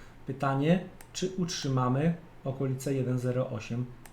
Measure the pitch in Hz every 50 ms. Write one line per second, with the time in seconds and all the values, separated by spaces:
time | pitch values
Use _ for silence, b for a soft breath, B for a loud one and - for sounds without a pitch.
0 | B B B B - - 131 135 143 135 135 135 143 160 180 185 - - - -
1 | - - - - 185 185 - 202 175 165 - - - 139 131 127 120 123 131 135
2 | 156 170 165 - - - - - - 135 127 - 139 131 131 131 - 147 139 131
3 | 123 123 127 123 120 127 123 127 127 - 127 110 - - 117 123 123 - - -
4 | - -